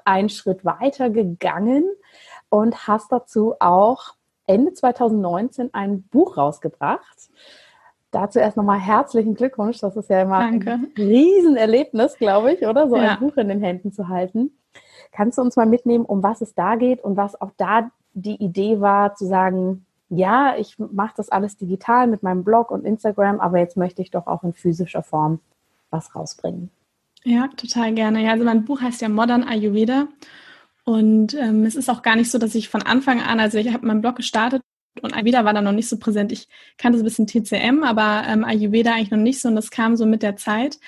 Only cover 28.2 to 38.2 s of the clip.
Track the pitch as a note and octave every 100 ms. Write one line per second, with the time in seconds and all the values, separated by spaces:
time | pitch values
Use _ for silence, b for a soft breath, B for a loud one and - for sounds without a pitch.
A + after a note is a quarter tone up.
28.2 | A3 A3+ A#3 A3+ A3 C4+ B3 A#3+ A3+ G#3+
29.2 | A#3 A#3+ A#3+ A3+ G#3+ G#3 A3 C4 C#4+ -
30.2 | B B B B B _ - A3 A3 A3
31.2 | G#3+ D4 A#3 G#3+ A3 C4+ C4 A#3+ A#3 A3
32.2 | A#3+ B3 A3+ A3+ - G#3+ - B3+ C4+ A#3+
33.2 | - A3+ G#3+ G#3+ A#3 A#3 A3+ G#3+ A#3 A#3+
34.2 | - A3 A#3 C4 - _ _ - A3 -
35.2 | A3 B3 G#3 G#3 G3+ G3+ A3+ G#3+ - G#3
36.2 | G#3 - - b b b A#3+ A#3+ A3 -
37.2 | G#3+ A#3 G3+ G3+ A3+ C#4+ C#4+ A3 G#3+ G#3+